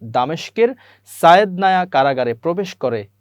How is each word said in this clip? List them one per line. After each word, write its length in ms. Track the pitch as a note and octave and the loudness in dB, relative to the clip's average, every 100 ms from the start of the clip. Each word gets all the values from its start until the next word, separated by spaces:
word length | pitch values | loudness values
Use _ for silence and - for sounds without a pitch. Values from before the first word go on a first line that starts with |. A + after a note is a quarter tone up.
দামেস্কের 640 | A2+ B2 B2+ E3 - - A#3 C4 _ _ | -6 -4 -4 -6 -8 -2 -2 -2 _ _
সায়েদনায়া 840 | - - E3 F3+ G#3+ F3+ F#3+ F#3 F3+ | -20 2 6 6 4 0 0 0 0
কারাগারে 480 | C#3+ C#3 B2+ A#2+ | 0 0 0 -4
প্রবেশ 400 | A#2 D#3+ F3 F#3+ | -4 -6 -6 -8
করে 320 | - C3 A2+ G2+ _ | -6 -6 -6 -10 _